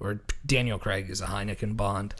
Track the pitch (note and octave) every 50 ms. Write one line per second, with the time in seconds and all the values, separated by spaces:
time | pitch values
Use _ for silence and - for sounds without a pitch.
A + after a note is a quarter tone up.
0 | - G2+ G#2 G#2 - - - - - C#3 C#3 B2 B2 A#2 G#2 F#2+ - G#2 G2 F#2+
1 | F#2+ F#2 F2+ F#2 F#2 F#2 F#2+ G2+ G2+ G#2 G2 - A2+ G#2 A2 A2+ G#2 G2 G2+ G2
2 | G2+ G#2 - -